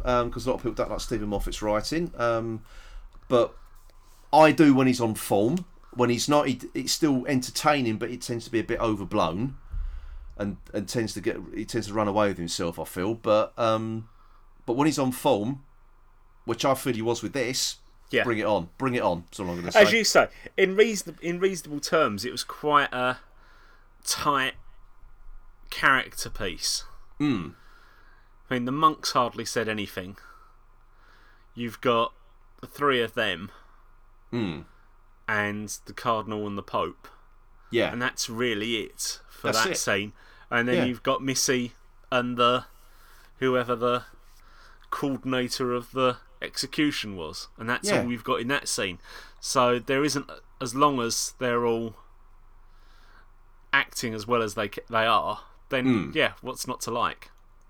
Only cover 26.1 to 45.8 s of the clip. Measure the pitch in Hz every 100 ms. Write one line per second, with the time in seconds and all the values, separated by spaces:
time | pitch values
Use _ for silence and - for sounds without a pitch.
26.1 | - 113 - 98 - - - - - -
27.1 | - 147 104 80 - - - - - -
28.1 | - - - - 127 123 143 160 151 -
29.1 | 135 120 113 110 120 110 107 98 - 92
30.1 | - - - - - - - - - -
31.1 | - - - - 120 120 - 127 117 117
32.1 | - - - - - - - 143 127 113
33.1 | 123 107 85 98 - - - - - -
34.1 | - - 120 101 73 - - - - -
35.1 | - - 107 104 104 104 - - - 123
36.1 | 110 107 107 104 101 - 113 87 - -
37.1 | - - - - - - 117 90 120 127
38.1 | - - 113 123 104 113 113 87 - -
39.1 | - - - 147 110 143 151 - 101 104
40.1 | - - - - 120 120 120 127 113 131
41.1 | 135 135 127 - 127 120 - - - -
42.1 | 123 120 120 120 127 - - - - -
43.1 | - - - 131 127 120 117 120 123 -
44.1 | - - - - - - - - - 143
45.1 | 131 131 127 123 - 127 123